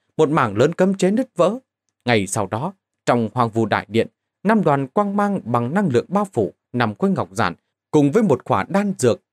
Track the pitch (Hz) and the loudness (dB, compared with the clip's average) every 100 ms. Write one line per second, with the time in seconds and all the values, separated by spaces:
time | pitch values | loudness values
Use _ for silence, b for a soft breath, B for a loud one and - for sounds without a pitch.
0 | _ - 151 156 120 98 147 - 190 190 | _ 0 2 2 0 2 0 2 0 2
1 | 185 220 254 - 175 254 - _ _ _ | 0 0 -4 0 0 0 -10 _ _ _
2 | 120 113 95 113 95 110 165 - _ _ | -2 -2 0 -4 -4 -6 -8 -10 _ _
3 | - 123 113 127 117 110 107 101 95 110 | -2 0 0 -2 -2 0 0 -2 -2 -2
4 | - - _ _ 196 220 160 139 135 214 | -2 -6 _ _ 0 2 2 0 -2 -4
5 | 202 202 202 190 110 120 120 180 190 120 | -2 -2 -2 -2 -2 -2 -2 -2 0 0
6 | - 196 208 120 87 - _ 120 113 104 | 0 -4 -2 -2 -4 -4 _ -4 -2 0
7 | 196 165 92 95 95 82 _ _ _ 151 | -2 -2 -4 -2 -4 -4 _ _ _ 2
8 | 143 185 208 123 - 107 95 196 202 190 | 2 2 2 0 0 -2 0 -2 -2 0
9 | 120 101 _ | 0 0 _